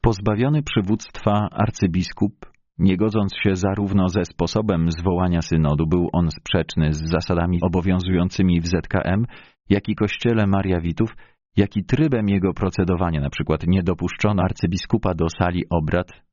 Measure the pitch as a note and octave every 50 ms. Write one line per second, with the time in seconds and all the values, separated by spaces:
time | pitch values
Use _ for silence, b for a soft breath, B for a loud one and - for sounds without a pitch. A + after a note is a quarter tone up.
0 | - A#2 A2 - G2+ A2 G#2 G#2 B2 C#3 D3+ D3+ D3 - - A#2+ G2 F#2 G#2+ A2
1 | - - - - - A2 G#2 G#2 G#2 - - - A2 A#2 - - - F2+ D#2+ F#2
2 | F2+ - - - G#2 G2+ - _ - - _ _ _ _ _ - - G2 F#2 F2+
3 | G#2+ A2 G#2 A2 G2+ F#2+ - - - G#2 F#2+ F2+ F#2 G2 G2 G#2 G2+ G2 F#2+ G2+
4 | F#2 F#2 E2+ G2+ F2 - - - E2+ E2+ - A2 A2 G#2+ F#2+ E2 E2 E2+ E2 E2
5 | E2+ F#2+ F2 F2 F2+ F2+ F2 E2 E2 - F2 D#2+ D#2 D2 D2+ D2 E2 D#2 E2+ F2
6 | F2 - - F2 E2+ D#2+ - - _ - - F2+ D#2+ - - - D#2 D2+ D2+ D2+
7 | D#2+ D#2+ E2 D#2+ D#2+ - F2+ E2+ E2+ F2+ F2+ E2+ E2+ F2+ E2+ F#2 E2+ G2 F#2 F2+
8 | F2 F2+ F#2 E2+ F2 F#2 - - G2 F#2 F2 E2+ E2 F2 F#2 E2+ - - - F#2+
9 | - - F#2 G#2 A#2 B B B B B B B _ - G2+ G2+ - - G#2+ -
10 | G#2+ G2 - - - A#2+ A#2 A2 G#2+ G2 G2 G2 F#2+ F#2+ F#2 E2+ E2 E2+ D#2+ -
11 | A#2 A2 - b b b b b _ _ _ - G2+ - - G#2 F#2 - B2+ C3
12 | D#3 D#3 C3 A2+ G#2+ G2+ G2+ F#2+ F2+ F#2+ E2+ - G#2 F#2+ - - F#2 E2+ F2+ E2+
13 | F#2 E2+ D#2+ D2+ C#2+ C#2 - - D2 - D#2 D2+ - E2 F#2 F#2+ F2 F2+ F2+ -
14 | F2+ F2 - - - G#2 G#2 F#2+ F2+ F#2 - - - E2+ F2 F2 - - - A2+
15 | - F#2+ F2+ D#2+ E2 E2 - - F2+ F2 F2 F2+ - - E2+ E2+ D#2 D2+ E2 F2
16 | F2+ - - - _ _